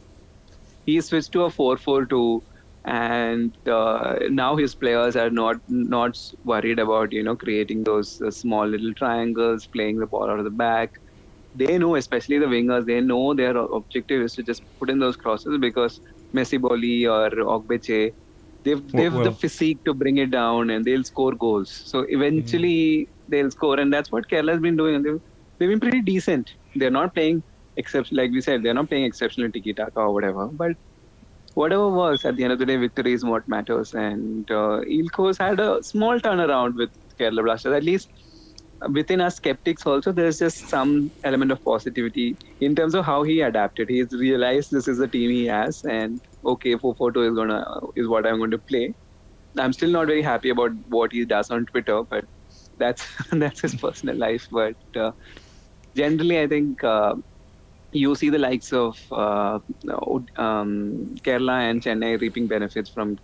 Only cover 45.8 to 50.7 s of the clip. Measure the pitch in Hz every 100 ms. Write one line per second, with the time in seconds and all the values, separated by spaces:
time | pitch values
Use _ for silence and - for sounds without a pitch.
45.8 | 160 110 110 117 - - 127 127 127 117
46.8 | 131 113 120 120 117 113 110 110 - -
47.8 | - - 117 113 110 113 110 117 - 131
48.8 | 123 - - - - - - - 131 127
49.8 | 170 175 156 151 151 117 131 120 120